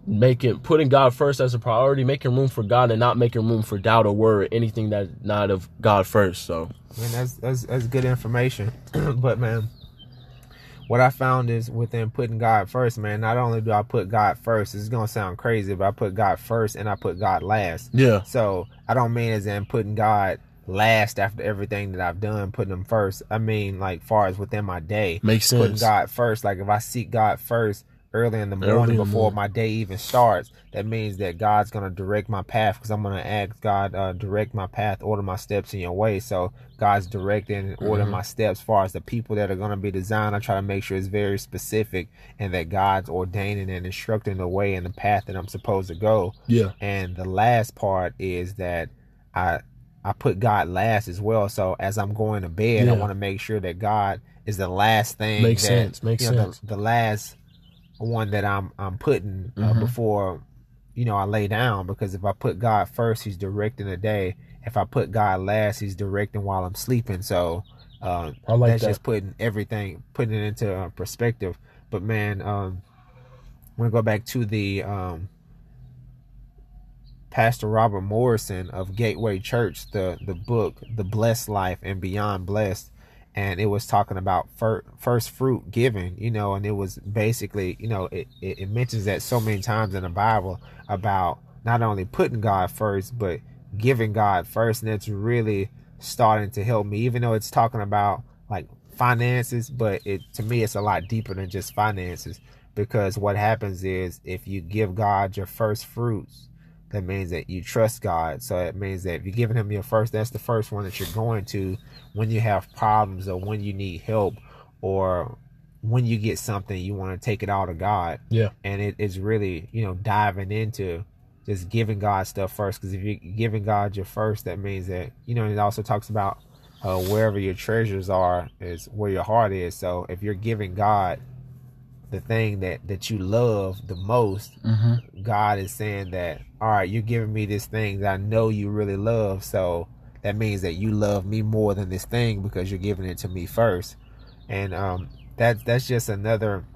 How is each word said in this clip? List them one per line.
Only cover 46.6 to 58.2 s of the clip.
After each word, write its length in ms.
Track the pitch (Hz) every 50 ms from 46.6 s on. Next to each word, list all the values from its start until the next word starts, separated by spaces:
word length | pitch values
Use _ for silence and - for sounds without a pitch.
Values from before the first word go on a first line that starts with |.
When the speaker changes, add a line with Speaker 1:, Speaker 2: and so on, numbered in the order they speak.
| 107 95 - -
Speaker 2:
And 340 | 104 101 101 98 92 90 90
the 120 | 87 92 92
last 460 | 92 98 107 123 120 117 107 - -
part 400 | - - 98 95 92 90 85 - -
is 360 | 95 95 90 87 87 92 101
that 340 | 98 90 87 87 85 82 - - _ _ _ _ _ _ _ -
I, 260 | - 92 90 85 - - - - - - _ _ -
I 120 | - 98 98
put 260 | - - 135 90 95
God 280 | 117 113 107 101 76 85
last 400 | 90 92 101 117 110 101 110 -
as 120 | 87 95
well. 300 | 101 107 113 110 101 101
So 260 | - - 95 92 90 -
as 200 | - 98 107 107
I'm 160 | 101 98 104
going 260 | 107 110 110 107 101
to 60 | 90 85
bed, 400 | 80 92 107 117 117 107 120 123
I 40 |
Speaker 1:
Yeah. 60 | 117 101
Speaker 2:
wanna 160 | 101 104 98
make 240 | 98 101 98 98 98
sure 200 | - - 110 104
that 180 | 92 90 85 92
God 440 | 110 104 107 107 101 98 92 - - - - - -
is 100 | 110 104
the 120 | 92 98 90
last 500 | 90 95 104 110 113 107 107 - - -
thing 240 | 107 107 107 104
Speaker 1:
Makes 200 | 117 113 117 101
Speaker 2:
that, 60 | 107 104
Speaker 1:
sense. 340 | 123 120 110 98 - -
Makes 220 | - 113 113 110 123
Speaker 2:
you 60 | 117
know, 140 | 120 117 107
Speaker 1:
sense. 140 | 90 - -
Speaker 2:
the, 80 | - 104
the 80 | 107 98
last 560 | 104 110 117 120 113 110 107 104 - - - - - - - - - - - - - - - -
one 320 | 110 117 117 113